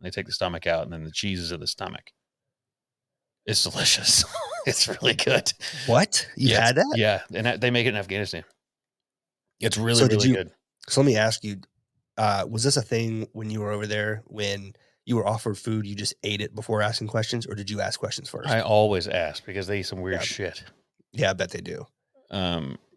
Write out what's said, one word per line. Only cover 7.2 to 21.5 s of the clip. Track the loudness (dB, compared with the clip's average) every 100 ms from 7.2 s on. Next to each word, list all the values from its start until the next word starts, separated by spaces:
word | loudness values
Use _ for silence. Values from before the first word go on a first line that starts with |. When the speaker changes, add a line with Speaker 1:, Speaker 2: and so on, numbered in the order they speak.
| -2
Speaker 1:
And | -2 -2
that, | 0
they | 2
make | 2 2
it |
in | 0
Afghanistan. | -2 -4 -4 -6 -12 _ _ _ _ _ _ _ _ _ _ _
It's | -2 0
really, | 4 6
Speaker 2:
So | 6
did | 6
Speaker 1:
really | 4
Speaker 2:
you, |
Speaker 1:
good. | 4 0 -12 _ _ -2
Speaker 2:
so | 4
let | 6
me | 6
ask | 2 0
you, | -4 -8 -12 _ _ _ _ 0
uh, | 2 2 0
was | 0
this | 2 0
a |
thing | 0 0 0 -4 -6
when | -8 -8
you | -6
were | -4
over | -4 -2
there, | -2 -2 -4 -8
when | -6 -4 -4 -8 -18 _ _ -2
you | 0
were | 0
offered | -2 -4 -6
food, | -4 -4 -4
you |
just | -6 -6 -6
ate | -4 -4
it | -4
before | -8 -4 0
asking | 0 -2 -2
questions, | -2 -2 -4 -6
or |
did | -8 -6
you | -4
ask | -4 -4
questions | -6 -8 -10
first? | -8 -2
Speaker 1:
I | 0
always | 4 4 6 2 0
ask | -2 -2 -4 -8
because | -6 -4
they | -4
eat | -4
some | -6
weird | -4 -4
Speaker 2:
Yeah. |
Speaker 1:
shit. | -4 -4 -6 -8 -16 -20 _ _ _
Speaker 2:
Yeah, | -2 0
I |
bet | 0 -4